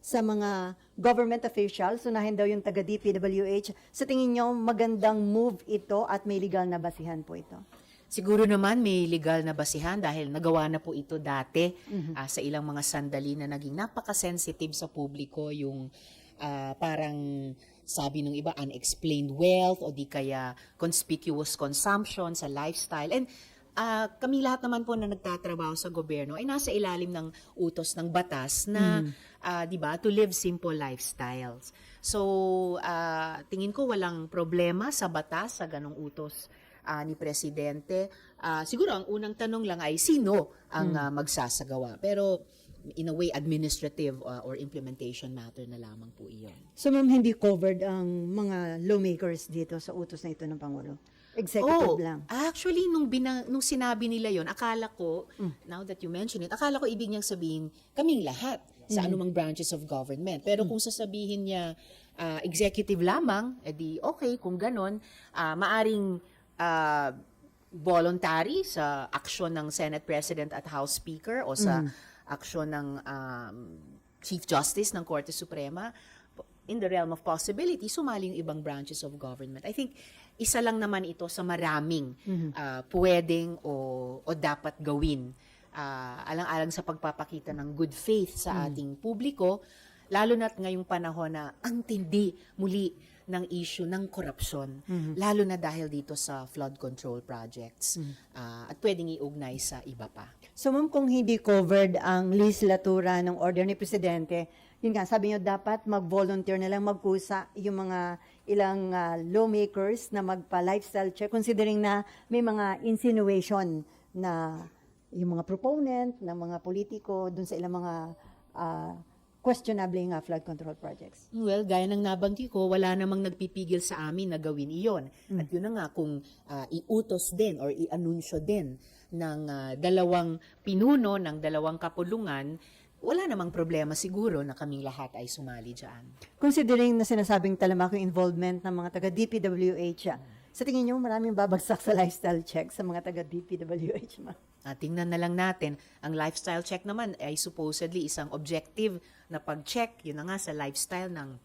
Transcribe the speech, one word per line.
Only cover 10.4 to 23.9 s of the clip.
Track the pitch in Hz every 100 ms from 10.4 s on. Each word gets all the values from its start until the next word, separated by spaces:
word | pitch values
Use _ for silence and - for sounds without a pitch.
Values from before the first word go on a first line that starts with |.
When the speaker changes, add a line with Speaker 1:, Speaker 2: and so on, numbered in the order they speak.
| 165 160 156
Speaker 2:
na | 156
po | 165 143
ito | 143
dati, | 156 147 139 131 165 175
Speaker 1:
Mhm. | 175 - 202 156 156
Speaker 2:
ah, | 135
sa | -
ilang | 143 151 151
mga | 143
sandali | 143 147 143 139 143 147
na | 143
naging | 143 143 147 220
napaka-sensitive | - - 202 180 175 - 156 156
sa | 151 160
publiko, | - 143 143 139 - 151
yung, | 147 139 135 131 - - - - -
ah, | 147 143 135
parang | 135 165 156 151 147 143 139 135 131 - - -
sabi | - 143 147
nung | 143 147
iba, | 151
unexplained | - 139 127 - - 160 147 143
wealth | 135 180 185 185 185
o | 160
di | 139 139
kaya | 147 135 135 127 123 - _
conspicuous | 170 - - 156 - 147 151 -
consumption | 143 143 208 202 208 - 175 170
sa | 143
lifestyle. | 139 151 165 - 160 151
And | 254 254 - - - _ -
ah, | 226